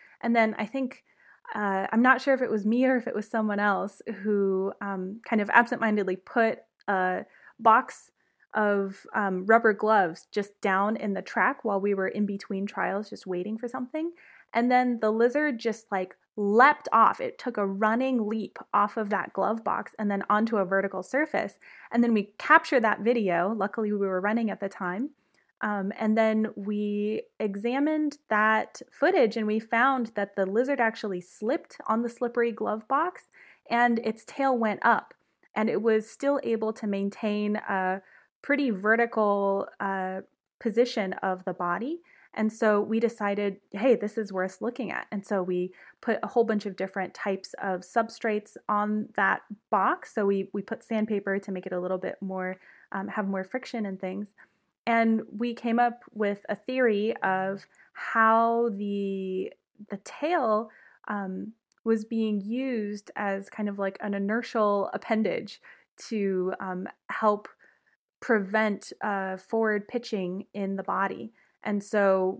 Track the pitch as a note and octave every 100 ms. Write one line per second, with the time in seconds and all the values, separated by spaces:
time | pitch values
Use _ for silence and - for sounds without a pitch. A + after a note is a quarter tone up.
0 | - - A#3 A#3 A3 - G#3 C4+ C4 -
1 | _ _ _ _ - G#3 G3+ F#3+ G3 A3+
2 | B3+ B3+ C#4 C4 B3+ G#3+ G#3 B3 C4 B3+
3 | A3+ - G#3+ A3+ G#3+ G3+ G#3 F#3+ G3 -
4 | - G3 G#3 G3+ G3 F#3+ G3 - G3+ G3
5 | F#3 A3+ - A3 G#3 A#3+ A#3 B3 A3 G#3
6 | F#3 F#3 - A#3+ A3+ - - _ - F#3+
7 | F#3 F3+ - _ - - A3+ A3+ C4 -
8 | - _ _ _ _ A3 G#3 G3+ G3 G3
9 | - G#3+ G3 F#3 F#3+ A3+ A3+ G#3 G#3+ G#3+
10 | E3+ E3 - G#3 G3+ - G3+ F#3+ G#3 A3
11 | G#3 F#3+ - A3+ F#3+ C#4+ A3 G3 G3+ F#3+
12 | F#3 G#3 G3+ G3 - G3 G3+ - F#3 G3
13 | G#3+ G3+ F#3 F3+ F#3+ A3 A#3+ C4 B3+ D#4
14 | E4+ E4+ - - _ A#3 A#3+ B3+ B3+ A#3
15 | G#3+ A3 A#3+ C#4+ D4+ A3+ A3+ G#3+ - G3
16 | F#3 - _ - G3+ G#3+ C#4 D4 - A3+
17 | G#3+ - - - B3 A3 G3 G3 G#3+ A#3
18 | C4 B3+ G#3 A3+ G3 - - - - A#3
19 | G3+ G3 - G3 F#3+ A3+ A3+ - G#3+ -
20 | G#3 G3 - G#3+ A3 A3 F#3 G3 G3 F#3+
21 | - C4+ D#4 - G3+ - - - - A#3+
22 | A#3 A3 G3+ - - D#4+ - C4+ A3 G3+
23 | G#3+ A#3+ F#3+ E3+ F#3+ A3 G3+ - G#3+ G#3
24 | G3 F#3 G3+ A#3 A3 - G3 - F3+ F#3+
25 | C#4+ - _ _ _ - G#3+ G#3 F#3+ -
26 | A3 A3 A3 A3 G#3+ - G3+ G#3 G#3 G#3
27 | G#3 A3 - - G#3+ G3+ A#3 C4+ D4 D#4
28 | D4+ - - G#3+ G#3+ A3 - - - -
29 | D#4+ F#4 A3+ A3+ G#3+ A3 A3 A3+ C4 C4
30 | A3+ - G3+ - F#3+ G#3+ C4 C4+ A3+ A3
31 | G#3 F3+ - - G#3+ D#4 - - - A3+
32 | A#3 A3+ A#3+ A#3+ A#3 A3 G#3 A3 - C#4+
33 | F4 - - _ - _ - A#3 A#3+ A3+
34 | A3 A3 - - C4+ B3 A3 G3+ - -
35 | - - _ _ _ G#3+ A3 E3 A3+ A3
36 | G#3+ - C#4 C#4+ A#3 A3 A3 G#3+ G#3+ G3
37 | G3 - G#3+ G#3 G#3 G#3 - G3 F#3 F#3+
38 | - - _ _ - C#4+ C4+ F#3+ G#3 A3+
39 | A#3 A3+ G#3 G3+ G3 G3 - - G3 F#3+
40 | F#3 F#3+ - _ _ - A#3 G#3 B3 -
41 | F#3 - F#3+ F#3 F#3 F3+ F3 F3+ B3+ E4+
42 | _ _ - - G#3+ A3 A3 G#3 G#3 A3
43 | A3+ A3+ G3+ G3+ G3+ G3 _ G3+ C4 A3
44 | G#3 A3+ G3+ F#3+ F#3 - G#3+ B3 G#3+ B1
45 | - G3+ - G3+ F3+ F3+ F#3 - - _
46 | - A3 G#3 A#3+ A3 G#3+ G3+ F3+ F#3+ G3
47 | F#3 - G#3 F#3+ - - G3 F#3 - A#3
48 | A3 - A3+ G#3+ G#3 - - G#3 G#3 G#3+
49 | - - G3 - - G#3 - G3+ G#3+ F4+
50 | - A3+ G3+ G3 F#3+ G#3 G3 A3 - A3+
51 | G#3+ G3+ G3 G3 G3 F#3 F#3 F3+ F3+ F#3
52 | F#3+ - F#3+ F#3+ F#3 F#3 - - - G3
53 | G3+ G#3+ G3 F#3+ F#3+ - - A#3+ G3+ F#3+
54 | F#3 G3 G#3 _ _ _ _ _ - A3+
55 | A3+ A3 - G#3 A#3+ A#3 A#3+ A#3 A#3+ A#3
56 | - G#3+ G3+ G3+ - G3+ - B3+ A#3+ G3+
57 | G#3+ - F#3+ F#3 F#3+ G3 - _ _ -
58 | - A3+ A3+ A3+ A#3 A#3 A#3 G3+ G3+ G3+
59 | G3 G3 F#3+ F#3 F#3+ - _ - G#3 G3+
60 | - - D#4 F4 A#3 G#3+ A3+ - - _
61 | - G#3 F#3+ F#3 G#3+ - _ _ A3+ A3+
62 | A3 A3+ A3 G#3 G3+ B3 C4+ A#3 G#3 G#3
63 | - - G3+ G3 G3 - G#3 G3+ G3 G3
64 | G#3 G3+ G3 A3+ A#3 A#3 G#3 G3+ - -
65 | - A3 G#3 - - - - - _ -
66 | - A3 G3 F#3 F#3 - F#3+ F#3 F#3+ -
67 | - - A3 G#3 - - _ _ _ _
68 | _ - - A3 F#3+ G#3+ A3 G3 - -
69 | G#3+ G3 F#3+ F#3 - A3+ A3 G#3 G#3 A#3
70 | A#3 G3+ F3+ F#3+ - G#3 G3 G3 F#3 F#3
71 | G3 - A3 - _ _ G#3+ G3+ - G#3+
72 | G3 F#3+ F#3